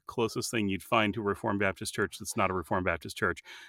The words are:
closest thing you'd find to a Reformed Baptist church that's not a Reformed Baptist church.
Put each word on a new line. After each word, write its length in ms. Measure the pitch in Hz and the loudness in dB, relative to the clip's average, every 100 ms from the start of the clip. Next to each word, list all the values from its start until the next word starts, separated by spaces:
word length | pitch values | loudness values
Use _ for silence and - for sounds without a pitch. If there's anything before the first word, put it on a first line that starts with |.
| - | -4
closest 420 | - 113 - - | -2 0 0 -2
thing 180 | 117 101 | 0 2
you'd 140 | 95 | 0
find 320 | - 117 104 | 2 2 4
to 80 | 107 | 2
a 20 | |
Reformed 360 | 101 98 113 101 | -2 0 0 2
Baptist 340 | 98 - 107 | 2 0 -6
church 240 | - 98 - | -2 -2 -2
that's 180 | 101 - | -6 0
not 140 | 95 | 2
a 40 | |
Reformed 320 | 92 87 98 92 | 2 0 2 2
Baptist 300 | 85 92 - | 0 -4 -2
church. 280 | 95 85 - - | 0 -2 -8 -18